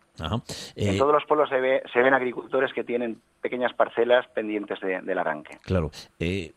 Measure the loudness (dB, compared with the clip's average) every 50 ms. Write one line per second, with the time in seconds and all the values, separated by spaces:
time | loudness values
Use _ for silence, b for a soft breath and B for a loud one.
0 | _ _ _ -8 -6 -4 -4 -4 -6 B B B B B B -2 0 0 2 4
1 | 4 4 4 2 2 2 2 2 2 2 2 0 2 2 0 0 -2 0 2 4
2 | 4 6 6 4 2 0 -4 -6 -8 -4 -2 0 0 0 -2 -4 -6 -4 -4 -4
3 | -4 -4 -6 -10 _ _ _ _ -8 -6 -4 -2 -2 -2 2 2 0 2 2 0
4 | 4 4 4 4 2 0 -6 -6 -4 -2 -4 -4 -4 -4 -8 -6 -4 -4 -4 -4
5 | -4 -4 -4 -2 -2 -2 -4 -6 -8 -16 -20 -12 -4 -2 0 0 0 -2 B B
6 | B B B -4 -4 -2 -2 -4 -6 -10 -14